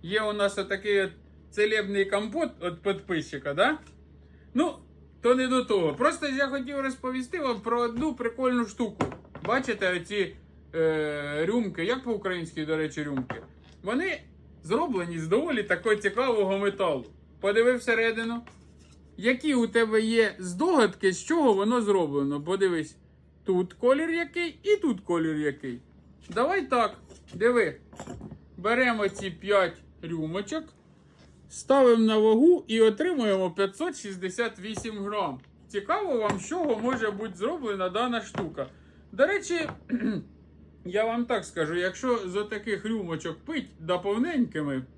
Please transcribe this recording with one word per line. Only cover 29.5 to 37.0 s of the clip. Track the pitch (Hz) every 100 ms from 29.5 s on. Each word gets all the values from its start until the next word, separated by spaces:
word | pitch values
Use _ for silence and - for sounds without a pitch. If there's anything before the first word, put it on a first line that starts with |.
| 202 180 - - -
рюмочок, | 160 165 156 175 202 320 311 _ _ _ _ _ - - -
ставимо | - - 269 254 226
на | 220 214
вагу | 220 220 311 349 -
і | 226
отримуємо | 220 208 320 320 220 190 185
п'ятсот | 170 196 - 339 -
шістдесят | 208 190 185 185 233 -
вісім | 208 214 226 214
грам. | 196 208 170 - - - -
Цікаво | 202 202 381 392 254
вам, | 208 196
з | -
чого | 349 311 214
може | 233 254